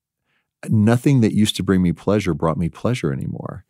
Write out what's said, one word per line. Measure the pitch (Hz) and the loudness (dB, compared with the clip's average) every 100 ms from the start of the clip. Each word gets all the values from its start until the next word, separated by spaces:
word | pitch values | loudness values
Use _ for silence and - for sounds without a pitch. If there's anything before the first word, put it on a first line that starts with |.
| _ _ _ _ _ _ - | _ _ _ _ _ _ -2
nothing | 110 104 120 147 135 | 2 4 2 4 4
that | 107 | 4
used | 101 104 - | 2 0 0
to | |
bring | 95 92 | 0 2
me | 87 | 2
pleasure | 82 - 104 95 | 0 0 0 0
brought | 73 80 78 | -2 -2 -2
me | 82 | -4
pleasure | - 107 127 76 | -4 -6 -4 -4
anymore. | 65 - - - 92 - | -6 -8 -10 -10 -12 0